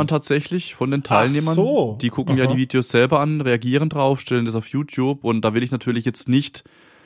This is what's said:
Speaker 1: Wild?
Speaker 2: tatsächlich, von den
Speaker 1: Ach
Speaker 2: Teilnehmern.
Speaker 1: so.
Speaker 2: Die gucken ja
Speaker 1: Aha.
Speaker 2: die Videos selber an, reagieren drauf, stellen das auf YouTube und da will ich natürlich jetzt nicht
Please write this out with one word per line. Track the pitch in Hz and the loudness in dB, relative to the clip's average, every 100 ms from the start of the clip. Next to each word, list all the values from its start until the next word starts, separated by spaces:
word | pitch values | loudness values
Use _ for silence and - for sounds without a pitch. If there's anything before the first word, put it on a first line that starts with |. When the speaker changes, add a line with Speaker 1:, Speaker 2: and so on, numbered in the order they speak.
Speaker 1:
Wild? | 151 | 0
Speaker 2:
tatsächlich, | 156 - 147 151 180 - - | -2 0 -2 -2 -6 -6 -6
von | 131 | -4
den | 139 | -2
Speaker 1:
Ach | 135 | 0
Speaker 2:
Teilnehmern. | 107 117 147 160 | 2 2 2 2
Speaker 1:
so. | 165 220 285 131 107 | 2 2 2 0 -2
Speaker 2:
Die | 120 | -4
gucken | - 135 131 | -2 0 2
ja | |
Speaker 1:
Aha. | 131 | 2
Speaker 2:
die | 127 | 2
Videos | 127 127 120 | 0 0 2
selber | 120 127 147 | 2 4 2
an, | 147 151 | 2 0
reagieren | 131 120 123 139 156 | 0 0 0 0 0
drauf, | 151 135 135 | 0 0 0
stellen | - 127 | 0 0
das | 117 | 0
auf | 113 110 | -2 -4
YouTube | 135 147 - 131 139 | -6 -4 -2 -2 -2
und | 117 113 | -2 0
da | 107 | 2
will | 110 | 0
ich | 120 | 0
natürlich | 123 123 120 | -2 -2 -2
jetzt | 113 - - | -4 -4 0
nicht | 127 143 - - _ _ _ | 0 0 -8 -20 _ _ _